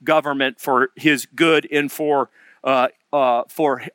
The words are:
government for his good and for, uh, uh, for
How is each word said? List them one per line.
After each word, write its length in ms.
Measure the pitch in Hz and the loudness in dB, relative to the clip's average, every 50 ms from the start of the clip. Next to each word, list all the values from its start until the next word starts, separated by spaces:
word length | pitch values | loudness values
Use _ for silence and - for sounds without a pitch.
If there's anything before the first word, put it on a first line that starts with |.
government 580 | 135 151 156 156 139 147 139 139 135 135 120 - | -2 0 0 0 0 -2 -2 -2 -2 -4 -4 -6
for 300 | - 147 131 123 123 - - | -4 0 0 2 0 0 -4
his 300 | 127 - 156 143 123 - | -2 0 0 0 0 -2
good 420 | - - - 165 165 160 151 - - | -10 -2 0 2 2 2 2 0 0
and 220 | 151 147 147 135 | -2 -2 -2 -4
for, 360 | - - 156 151 147 139 123 - _ - - - _ _ - | -6 -6 -2 0 0 0 -2 -4 _ -20 -20 -20 _ _ -2
uh, 240 | 131 135 127 123 127 - _ _ _ | 0 2 2 2 0 -4 _ _ _
uh, 320 | - 143 131 127 120 120 123 - | -2 0 2 2 0 0 -2 -6
for 360 | - - 156 143 131 113 - 156 | -4 -2 0 0 -2 -4 -6 -14